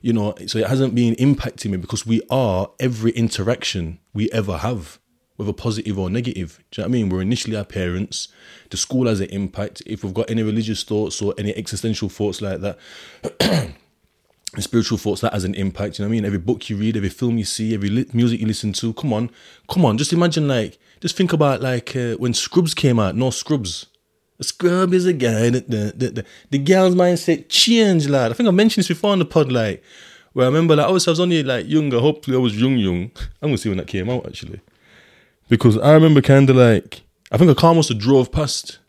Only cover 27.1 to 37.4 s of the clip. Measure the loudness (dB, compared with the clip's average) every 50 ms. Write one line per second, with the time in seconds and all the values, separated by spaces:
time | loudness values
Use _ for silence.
27.1 | 2 0 2 0 0 -2 -2 _ 0 0 4 4 4 4 4 4 4 2 2 2
28.1 | 2 2 2 0 0 0 0 2 4 4 4 4 4 2 0 0 -2 -2 0 0
29.1 | 2 2 0 0 2 0 2 2 0 0 0 -2 -4 -8 _ _ -20 -20 -20 -20
30.1 | -20 -20 _ _ _ 0 2 2 4 2 4 4 4 4 4 2 2 2 2 2
31.1 | 0 2 2 2 2 0 0 0 -2 -4 -2 0 0 0 2 2 0 2 2 2
32.1 | 0 0 -4 -2 0 2 2 0 0 0 0 2 2 2 0 0 0 -2 -4 -6
33.1 | _ -12 -12 -12 -12 _ -4 -2 -2 -2 -2 -4 -4 -4 -6 -6 -6 -6 -4 -4
34.1 | -4 -6 -6 -10 -14 -14 -16 -16 -16 -18 _ _ _ _ _ _ _ -20 _ _
35.1 | _ _ _ _ _ _ _ _ 0 4 6 4 4 6 6 6 8 8 8 8
36.1 | 6 6 6 6 6 6 8 6 6 6 6 6 6 4 0 -4 -20 -20 _ _
37.1 | _ _ _ _ 2 4